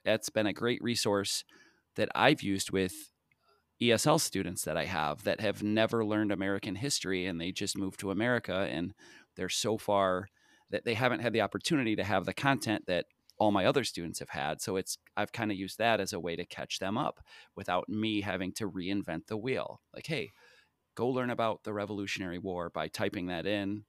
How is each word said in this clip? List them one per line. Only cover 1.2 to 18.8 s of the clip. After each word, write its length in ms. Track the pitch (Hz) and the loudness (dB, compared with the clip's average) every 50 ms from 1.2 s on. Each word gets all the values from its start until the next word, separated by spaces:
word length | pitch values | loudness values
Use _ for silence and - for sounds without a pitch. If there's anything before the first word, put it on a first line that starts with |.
| 98 - - - - - - - - - _ _ _ _ _ | 2 0 -2 -4 -4 -8 -16 -20 -20 -20 _ _ _ _ _
that 140 | - 107 - - | 0 0 0 4
I've 280 | - 107 135 151 147 | 6 6 6 6 4
used 280 | - 101 98 95 - - | 2 -2 -2 -2 -2 0
with 400 | - 95 95 90 - - - - _ _ _ _ _ _ _ _ _ _ _ _ _ - | 2 2 2 0 -2 -8 -14 -18 _ _ _ _ _ _ _ _ _ _ _ _ _ 0
E 120 | 117 120 | 4 4
S 140 | 113 107 - | 4 6 6
L 120 | 151 156 165 | 4 4 4
students 460 | - - - 95 92 90 95 - - | 2 0 0 -2 -2 -2 -4 -4 -4
that 120 | 78 78 | -2 0
I 100 | 82 76 | 0 0
have 360 | 82 95 78 76 73 73 - | 0 0 0 0 0 -2 -2
that 180 | - 104 - - | -2 -2 0 0
have 220 | 110 101 98 101 | 0 -2 0 0
never 420 | 101 104 107 110 110 110 113 117 110 | 0 2 4 4 4 4 2 0 0
learned 280 | 104 107 107 110 101 | 0 0 0 0 0
American 420 | 101 92 98 98 101 98 - - 92 | 0 0 0 -2 -2 -2 -4 -6 -6
history 520 | 92 131 143 - - - 90 95 90 90 | -6 -4 -4 -2 -2 0 0 0 0 0
and 140 | 95 87 82 | -2 -2 -4
they 120 | 82 90 | -4 -4
just 260 | 95 - 104 98 - 101 | -4 -4 -4 -4 -4 -4
moved 220 | 98 95 - - | -4 -6 -6 -4
to 100 | 101 95 | -4 -2
America 580 | 98 98 117 123 123 117 - - 90 95 98 67 | 0 0 2 2 0 0 0 -2 -2 0 0 0
and 220 | 62 78 87 98 - - - - - - - _ _ | 0 -2 -2 -4 -6 -10 -18 -20 -20 -20 -20 _ _
they're 120 | - 92 90 | -8 -4 -2
so 300 | - - - 107 113 107 | -2 0 0 0 -2 0
far 500 | - - 101 98 98 92 92 90 101 - _ _ _ _ _ _ _ - | 2 2 4 4 4 4 2 0 -2 -6 _ _ _ _ _ _ _ -6
that 160 | - - - | -6 -2 -2
they 100 | 120 113 | -2 0
haven't 260 | 104 131 123 123 - | 2 2 2 2 2
had 120 | 120 120 | 0 2
the 100 | 110 113 | 2 2
opportunity 520 | 101 98 - 98 - - 170 139 123 110 107 | 2 2 0 -4 0 2 2 2 4 2 2
to 80 | 101 | 0
have 220 | 92 95 104 95 87 | 2 2 2 2 2
the 100 | 92 92 | 0 -2
content 520 | - - 139 139 127 - 117 107 - - | 0 2 2 2 2 2 0 -2 0 0
that 200 | - 90 87 - - _ _ _ _ _ - | 0 0 0 0 -4 _ _ _ _ _ 2
all 140 | 107 107 | 4 4
my 120 | 101 98 92 | 4 4 4
other 200 | 120 - 139 113 | 4 4 2 0
students 340 | - - 85 85 82 - - | 0 -4 -4 -6 -6 -6 -8
have 120 | - - | -8 -6
had. 300 | - 78 69 76 78 - | -4 -4 -2 -2 -4 -4
So 140 | - 113 95 | -4 -2 -2
it's, 240 | 95 92 - - - _ - _ | -2 -2 -4 -8 -10 _ -6 _
I've 140 | 98 104 - | -4 -4 -2
kinda 240 | - 120 113 107 101 | -4 -4 -4 -2 -2
used 240 | 92 98 95 - - | -4 -6 -8 -2 0
that 220 | 107 117 113 98 | 2 4 4 2
as 120 | 95 95 | 2 -2
a 60 | - 87 | -4 -4
way 160 | 82 85 85 | -4 -4 -4
to 100 | 82 87 | -4 -6
catch 360 | - - - 69 - - - | -8 -8 -10 -6 -6 -6 -4
them 180 | 95 95 104 123 | -2 -2 -2 0
up 220 | 147 - - - - - - - - _ _ | -2 -2 -4 -6 -14 -20 -20 -20 -20 _ _
without 340 | 92 98 - 90 90 - - | -8 -2 0 0 0 0 -2
me 320 | 104 107 110 110 107 104 | -2 -2 0 0 0 0
having 300 | 98 101 92 95 98 92 - | 0 -2 -2 -2 -4 -4 -4
to 140 | - 113 95 | -4 -6 -4
reinvent 600 | 101 95 | -4 -4